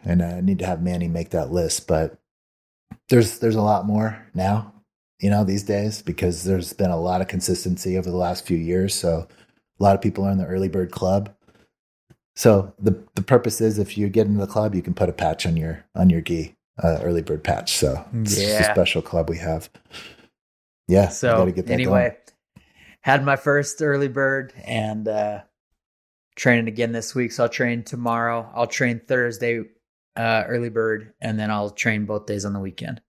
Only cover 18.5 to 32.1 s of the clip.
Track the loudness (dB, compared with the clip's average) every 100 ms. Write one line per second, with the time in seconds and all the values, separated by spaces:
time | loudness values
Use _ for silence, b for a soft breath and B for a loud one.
18.5 | 2 2 2 2 0 -2 -2 -2 -4 -4
19.5 | -6 -8 _ B B B B B _ _
20.5 | _ _ _ 2 4 4 2 2 4 2
21.5 | 0 -2 0 2 2 2 -4 _ _ _
22.5 | b b b b b 2 2 2 0 2
23.5 | 2 0 -2 0 0 0 0 0 0 -6
24.5 | -14 -6 -4 -2 -4 -2 -2 -2 -6 -14
25.5 | _ _ _ _ _ _ _ _ -2 2
26.5 | 2 0 -2 -2 -2 -4 -4 -4 0 -2
27.5 | 0 -2 -2 -6 -6 -2 -2 -2 -4 -6
28.5 | -4 -4 0 -2 -2 -2 0 0 -2 -2
29.5 | -2 -6 _ _ _ _ -4 0 0 0
30.5 | -2 -2 -2 -2 -2 -6 _ -4 -2 -2
31.5 | -2 -4 -2 -2 -2 -2